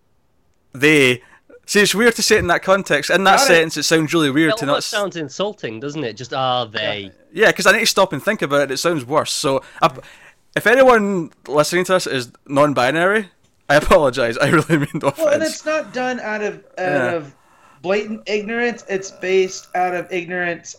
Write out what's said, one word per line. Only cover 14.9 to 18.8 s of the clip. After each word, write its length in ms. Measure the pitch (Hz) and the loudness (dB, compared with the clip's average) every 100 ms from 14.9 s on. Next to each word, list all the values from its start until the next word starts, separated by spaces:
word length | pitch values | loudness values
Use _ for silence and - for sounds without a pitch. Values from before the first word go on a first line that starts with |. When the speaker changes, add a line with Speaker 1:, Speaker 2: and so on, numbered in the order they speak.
Speaker 1:
no 140 | 160 139 | -4 -4
offence. 100 | - | 0
Speaker 2:
Well, 100 | 311 | 0
and 80 | 302 | 2
it's 220 | 311 - 302 | -2 -6 -6
not 260 | 311 208 | -4 -4
done 260 | 247 254 247 | -6 -6 -6
out 220 | 214 214 | -6 -6
of, 120 | 208 165 | -6 -8
out 60 | - - | -14 -8
Speaker 1:
Yeah. 320 | 185 - - | -4 -2 -2
Speaker 2:
of 220 | 170 139 - _ _ _ _ | -4 -8 -20 _ _ _ _
blatant 400 | 165 208 214 220 - | -2 -2 -2 -10 -6
ignorance. 580 | 208 202 233 240 - | -6 -4 -4 -4 -4